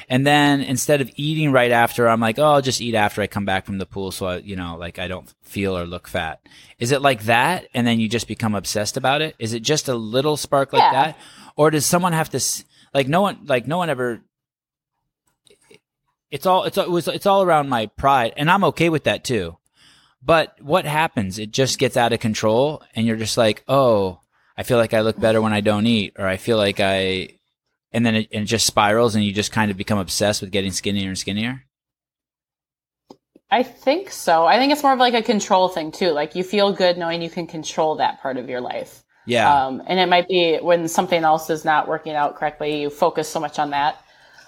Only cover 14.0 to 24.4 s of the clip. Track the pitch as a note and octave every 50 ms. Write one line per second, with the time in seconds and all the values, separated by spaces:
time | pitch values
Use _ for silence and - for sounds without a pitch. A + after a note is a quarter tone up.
14 | B2 A#2+ A2+ - _ _ _ _ _ _ _ _ _ _ _ _ _ _ _ _
15 | _ _ _ _ _ _ _ _ _ _ _ _ _ _ - _ _ _ _ _
16 | _ _ _ _ _ - D3+ C#3 - F#3 F3+ F#3 - E3 - G3 E3+ D#3+ F3 F3
17 | - F#3 - E3+ - G3+ G3 G3 F#3+ F3+ D#3+ D3+ C#3+ C#3 B2+ A#2 A2 G#2 _ -
18 | - C3+ C#3 C3 A#2 A2+ - C#3+ D3 D#3+ F#3 G3+ F#3+ D3 - - D#3+ E3+ D#3+ D3
19 | - A2+ G#2 - - - B2 G2+ F2 E2 F2 _ _ _ _ _ _ _ _ _
20 | _ _ _ _ B2 C#3+ E3 D#3+ D3 - _ _ D3+ C#3 D#3+ F#3 F3 D3+ D3+ D3+
21 | D#3+ D#3+ - B2+ G2 F#2 F#2 A2 G#2+ G#2+ - C3+ C3+ B2 - - C3+ A#2+ - B2+
22 | A#2+ A#2 A#2 - - A2 G#2 - - G#2+ A2 B2 C#3 D3+ D3+ - - _ - A2+
23 | A2+ A#2 A2+ A2 A2 G#2+ - B2+ A2+ G#2+ G#2 - _ - C3 C#3 C3+ A#2+ A2 G2+
24 | G2 F#2 F2+ - _ _ _ _